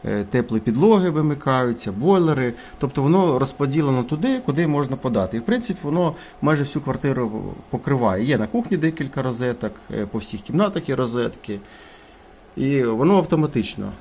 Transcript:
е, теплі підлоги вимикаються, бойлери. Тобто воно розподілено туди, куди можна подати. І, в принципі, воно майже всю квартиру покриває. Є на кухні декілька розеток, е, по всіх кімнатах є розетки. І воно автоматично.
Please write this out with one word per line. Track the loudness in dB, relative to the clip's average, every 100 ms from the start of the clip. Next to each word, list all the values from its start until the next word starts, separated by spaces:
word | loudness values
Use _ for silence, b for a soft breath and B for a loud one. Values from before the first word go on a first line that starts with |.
е, | -2 -4
теплі | 0 -2 0 -2
підлоги | 0 4 6 6 4
вимикаються, | 2 0 0 0 2 0 -2 -4
бойлери. | 0 4 4 4 2 0 -4 B -4
Тобто | -2 0
воно | 4 4 4 2
розподілено | 0 0 0 2 2 0
туди, | 0 -2 0 0
куди | -2 0 2
можна | 0 0
подати. | -2 -2 0 0 -4
І, |
в |
принципі, | 0 -2 -2 -6
воно | -2 0 0 -4 B B
майже | 0 2
всю | 0 -4
квартиру | -4 -2 0 0 -2 -4 -10 -12 -8
покриває. | -6 -2 2 2 2
Є | 0 0
на | 0
кухні | -2 0 0
декілька | 0 -2 -6 -4
розеток, | -4 -2 -4 -2 -6 -8 -10
е, | -6
по | -4 -6
всіх | -6 -8
кімнатах | -2 0 0 -2 -4
є |
розетки. | -2 -2 -2 -4 -6 -10 -10 B B B B B B B -20 -16
І | -4 0 2
воно | 2 2 4 4
автоматично. | 4 0 2 0 -4 -6 -10 -12